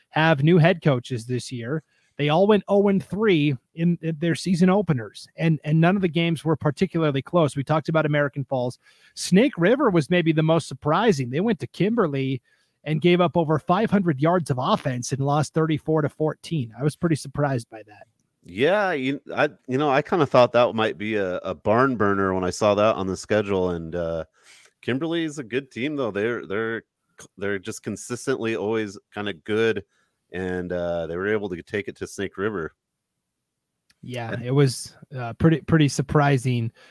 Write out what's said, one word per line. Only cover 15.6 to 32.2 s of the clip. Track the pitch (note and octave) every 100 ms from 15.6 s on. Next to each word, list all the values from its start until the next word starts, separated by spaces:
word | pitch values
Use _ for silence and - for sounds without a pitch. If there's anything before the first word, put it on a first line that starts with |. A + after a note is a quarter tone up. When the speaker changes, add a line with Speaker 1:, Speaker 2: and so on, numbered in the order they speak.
| D#3+ D3+ - D#3
Speaker 1:
to | D3
fourteen. | - D#3 - - E3 A#2 A2
I |
was | D3 -
pretty | E3+ D3+
surprised | C#3 C#3 C#3+ B2+ -
by | A2
that. | G#2 - - _ _ _
Speaker 2:
Yeah, | - F#2 D3 G#3 F#3+
you, | D3+ C3 C#3+ C#2+ F2
I, | D3+ - -
you | C3
know, | D3
I | C3+
kinda | - F#3 C#3
thought | C3 A#2+
that | A#2 A#2
might | A2 A2 C#2+
be | G#2+ G#2+
a, | F#2 F2+
a | F#2+
barn | D#2 G#2 A2+ C3+ A#2
burner | G#2 G2 F#2+
when | F#2
I | F2+
saw | - G#2+
that | G#2 G#2+ G2
on | F#2+
the | F2+
schedule, | - G#2+ G2+ G2 F2+
and, | E2+ E2 F2
uh, | E2 E2 D#2+ _ _ - _ _
Kimberly | - C3 D#3+ E3+ D#3+
is | D3
a |
good | A2+ B2 C3+
team, | A2+ C#3 C#3+
though. | A#2
They're, | G2 A2+ A#2 D2
they're, | G2+ A2+ A2+ - _ _ - - -
they're | G2 G2+
just | A2 -
consistently | - G2 - A#2+ - C3 A2+ G#2
always | G2+ A2+ G#2 F#2+ -
kinda | G#2 G#2
good, | E2+ - G#2+ A2+ G2+ - _ _ _ _
and, | F2+ F#2 F2+ F2+
uh, | F2 F2 E2+ D#2+
they | F2
were | G2
able | G#2+ G2+
to | F2
take | - G#2 G2+
it | -
to | F#2
Snake | -